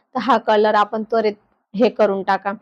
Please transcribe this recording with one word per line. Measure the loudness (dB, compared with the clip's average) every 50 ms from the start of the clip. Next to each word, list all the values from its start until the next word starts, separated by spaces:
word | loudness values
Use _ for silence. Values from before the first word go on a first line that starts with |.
| _ _ _
तर | -8
हा | -2 0 0 0
कलर | 2 0 2 2 2 2 2
आपण | 2 0 0 -2 -8 -6
त्वरित | -2 -2 0 0 0 -4 -4 _ _ _ _ _ _ -2
हे | 0 0 0
करून | 2 2 0 0 0 -2 -2
टाका, | -2 -2 -2 -2 -8 -10 -10